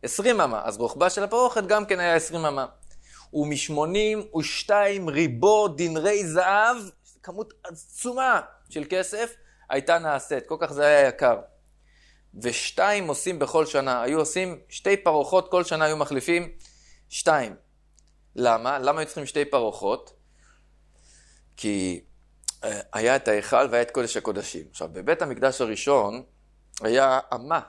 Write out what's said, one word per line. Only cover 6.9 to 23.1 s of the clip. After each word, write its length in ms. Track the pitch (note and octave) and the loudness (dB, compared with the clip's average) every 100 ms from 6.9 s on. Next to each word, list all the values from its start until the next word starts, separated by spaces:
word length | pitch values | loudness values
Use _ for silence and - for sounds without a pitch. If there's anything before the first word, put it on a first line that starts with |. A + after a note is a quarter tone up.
| - _ _ | -20 _ _
כמות 320 | - F#3 G#3+ _ | -16 -12 -12 _
עצומה 760 | F#3 E3+ - - B3 B3 C4 G#3+ - - _ | -20 -20 -20 -10 -6 -2 2 2 0 -18 _
של 160 | - D3+ | -10 -4
כסף, 440 | F#3 F#3 G#3 A#3 - - _ _ | -4 -2 -4 -6 -8 -20 _ _
הייתה 280 | C#3 C#3+ E3+ | -4 2 2
נעשית. 480 | D#3+ C#3+ - C#3 - | 2 -4 -2 -6 -4
כל 100 | D#3+ | -6
כך 120 | D#3+ | -6
זה 140 | C#3+ D3 | 2 6
היה 220 | D3 C#3 | 8 6
יקר. 280 | A#2+ C3 G#2+ - _ _ _ _ _ _ _ _ - | 6 2 2 -2 _ _ _ _ _ _ _ _ -8
ושתיים 640 | A#2 A2+ - - F#3+ G#3 F3 | -6 -4 -6 0 2 2 -2
עושים 320 | C#3 - F3 | -4 -4 -4
בכל 280 | C#3 E3 D#3 | 0 2 2
שנה. 360 | C#3+ C3+ B2 | 0 0 0
היו 160 | A#2+ D#3 | 0 0
עושים 420 | D3+ - F#3 E3+ _ | 0 -2 -4 -6 _
שתי 280 | - - G3 | -6 0 2
פרוחות, 540 | F#3+ D3+ C#3+ F#3 F3+ | 4 2 4 2 4
כל 140 | F3+ | 0
שנה 200 | F3 D#3+ | 2 2
היו 120 | D#3 D#3 | 2 2
מחליפים 560 | C#3+ C#3 C3 E3+ F3 - - _ _ - _ | -2 -2 0 -2 -2 -14 -20 _ _ -20 _
שתיים. 480 | - - D#3 A#2+ F#2 _ _ _ _ _ _ _ - | -4 2 2 0 -10 _ _ _ _ _ _ _ -2
למה? 420 | B2 A2+ A#2 C#3 | 2 2 0 -2
למה 220 | C3 D#3 | 0 0
היו 60 | D3+ | -2
צריכים 200 | - C#3+ | -8 -6
שתי 180 | D#3 | -4
פרוחות? 680 | C#3+ C#3+ A2+ G#2 G2+ A2 - _ _ _ _ _ _ _ _ _ _ _ _ _ _ - | 0 0 -2 -4 -4 -4 -6 _ _ _ _ _ _ _ _ _ _ _ _ _ _ -8
כי, 480 | A2 G2+ F#2 F2 _ _ _ _ - - | -4 -2 -4 -6 _ _ _ _ -12 -8
אה, 160 | A2 G#2 - | -8 -8 -10
היה 240 | G#2 A2+ | -2 2